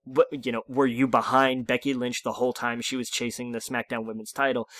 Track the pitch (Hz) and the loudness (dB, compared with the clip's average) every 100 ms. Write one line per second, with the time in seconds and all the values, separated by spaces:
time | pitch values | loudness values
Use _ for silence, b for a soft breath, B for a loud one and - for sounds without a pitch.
0 | 127 131 170 143 120 117 - 131 135 117 | 0 4 4 0 -4 -4 -2 2 2 4
1 | 131 120 107 131 135 131 120 123 143 127 | 4 4 4 4 4 2 0 0 0 -2
2 | 123 123 120 110 123 - 120 120 - 131 | -2 -4 -4 0 0 0 -4 -4 -4 -4
3 | 117 - 120 - 123 113 - 123 - 120 | -4 -4 -4 -4 -8 -8 -4 -6 -4 -6
4 | 113 110 110 - 139 123 113 | -6 -8 -8 -2 0 0 -4